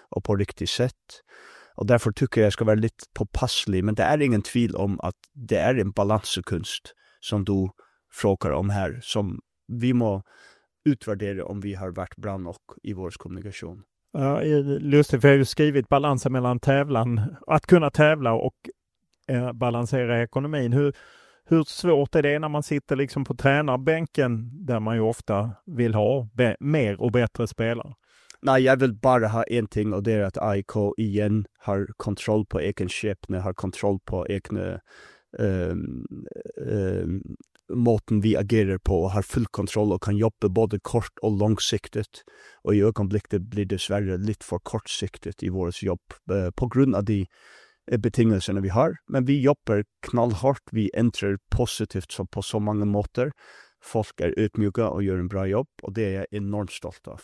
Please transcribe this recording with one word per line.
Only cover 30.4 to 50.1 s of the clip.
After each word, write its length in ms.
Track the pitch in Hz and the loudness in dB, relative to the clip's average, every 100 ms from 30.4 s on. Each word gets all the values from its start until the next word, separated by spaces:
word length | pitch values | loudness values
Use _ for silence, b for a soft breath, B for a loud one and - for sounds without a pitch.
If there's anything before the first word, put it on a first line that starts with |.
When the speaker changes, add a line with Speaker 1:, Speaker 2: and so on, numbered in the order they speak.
| 107 98 | -2 -2
Speaker 1:
I 80 | |
K 300 | - 110 101 98 | -2 -2 0 0
igen 480 | 110 101 104 107 101 _ | 0 0 2 0 -2 _
har 280 | - 98 101 - | -4 -2 -2 -6
kontroll 480 | 113 98 - 107 104 | -6 -4 0 0 0
på 140 | 90 | -2
egen 300 | 82 - 90 | -2 -2 -4
skepnad, 520 | - 107 95 - 92 | -4 -4 -6 -6 -4
har 120 | 95 | -4
kontroll 460 | 90 95 - 101 98 - | -6 -8 -4 -2 -2 -4
på 220 | 95 - | -6 -4
egna, 500 | 98 - 104 92 92 B B B B _ - | -6 -6 -6 -6 -8 B B B B _ -4
ehm, 680 | 104 95 87 87 - 62 - - - - - - - | -2 0 -2 -4 -6 -8 -12 -14 -14 -14 -14 -10 -4
ehm, 500 | 104 95 92 87 95 - - - _ - | -2 -2 -2 -4 -6 -8 -16 -20 _ -6
måten 480 | 120 120 107 - 107 | 0 2 2 2 2
vi 160 | 107 87 | 4 2
agerar 400 | 101 110 98 95 | 2 2 2 0
på, 260 | - 92 | 0 2
och 80 | 92 | 2
har 100 | 101 | 0
full 240 | - - 113 | -2 -2 -2
kontroll 460 | - 101 107 107 | -4 -4 0 0
och 120 | 92 | 0
kan 140 | - 101 | 0 0
jobba 320 | 110 - 104 | 0 0 0
både 300 | 92 110 104 | 2 0 0
kort 400 | - 120 - - | -2 -4 -4 -4
och 100 | 110 | -2
långsiktigt. 920 | 101 104 101 - 110 - - 107 - b b b b | 2 2 0 0 -4 -4 -8 -8 -12 b b b b
Och 120 | - 104 | 0 4
i 60 | |
ögonblicket 600 | 104 107 98 101 - 101 | 4 2 -2 -2 -2 -6
blir 240 | 104 104 95 | -4 -4 -4
det 100 | 98 | -4
dessvärre 420 | - 101 98 90 | -2 -2 -2 -2
lite 280 | 104 104 - | -4 -6 -6
för 140 | 90 | -8
kortsiktigt 840 | - 110 - - 98 - 85 - | -6 -8 -6 -8 -8 -8 -12 -8
i 60 | 95 | -6
vårt 340 | 92 87 - | -4 -4 -4
jobb, 160 | 98 87 - - - | -4 -4 -8 -14 -4
eh, 200 | 98 90 - | -2 -2 -2
på 120 | 123 | 0
grund 280 | 127 135 95 | 2 4 2
av 100 | 101 | 0
de, 200 | 101 92 b b b b b - | 0 -2 b b b b b -4
eh, 80 | 120 | -2
betingelserna 640 | 113 123 113 98 - 98 | 0 2 4 4 0 -2
vi 80 | 95 | 0
har. 260 | 98 156 175 - | 2 2 0 -4
Men 180 | 135 127 | -2 2
vi 160 | 143 | 4
jobbar 420 | 131 143 - 104 107 _ | 4 2 2 0 -2 _
knallhårt, 540 | - | -4